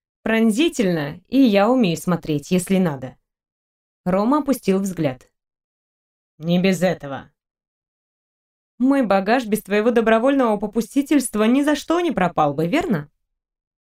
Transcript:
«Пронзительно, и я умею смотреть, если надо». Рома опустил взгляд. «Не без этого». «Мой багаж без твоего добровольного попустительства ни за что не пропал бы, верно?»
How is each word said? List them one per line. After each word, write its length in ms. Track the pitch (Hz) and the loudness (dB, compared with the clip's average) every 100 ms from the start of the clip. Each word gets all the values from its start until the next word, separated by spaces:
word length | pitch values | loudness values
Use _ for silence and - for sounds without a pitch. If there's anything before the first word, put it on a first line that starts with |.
| _ _ | _ _
«Пронзительно, 1000 | 220 220 226 208 330 - 190 170 143 165 - | -4 0 2 2 0 0 -2 -2 -4 -10 -4
и 100 | 262 | 2
я 320 | 262 196 208 | 4 4 4
умею 260 | 262 196 160 | 4 2 0
смотреть, 540 | - 170 - 151 - | -2 -4 -2 -6 -2
если 260 | 185 175 185 | -2 0 0
надо». 400 | 180 139 131 - _ _ _ _ _ _ _ _ | 0 -4 -10 -16 _ _ _ _ _ _ _ _
Рома 340 | 180 185 214 302 | -4 -2 0 0
опустил 400 | 285 262 - 190 | 0 -2 0 -2
взгляд. 520 | 196 170 147 127 _ _ _ _ _ _ _ _ _ _ _ - | -2 -4 -4 -6 _ _ _ _ _ _ _ _ _ _ _ -10
«Не 220 | 160 180 | 0 2
без 220 | 190 175 | 2 0
этого». 480 | 180 160 143 131 - _ _ _ _ _ _ _ _ _ _ _ _ _ _ - | 0 -2 -8 -12 -14 _ _ _ _ _ _ _ _ _ _ _ _ _ _ -2
«Мой 240 | 254 277 | 0 2
багаж 440 | 220 196 196 254 220 | 2 0 2 0 0
без 160 | 208 | -4
твоего 280 | - 208 220 | -2 -2 0
добровольного 680 | 233 226 226 254 277 240 208 | 2 2 2 2 2 2 0
попустительства 840 | 208 226 226 277 285 294 - 214 | -4 -4 -4 -2 0 0 0 0
ни 180 | 220 262 | 2 2
за 140 | 285 294 | 2 -2
что 220 | - 339 | -2 -2
не 100 | 349 | 0
пропал 420 | 196 180 170 151 | 0 -2 0 -2
бы, 140 | 143 165 | 0 -2
верно?» 440 | 285 359 170 147 _ _ _ _ _ _ _ _ | -2 0 -4 -6 _ _ _ _ _ _ _ _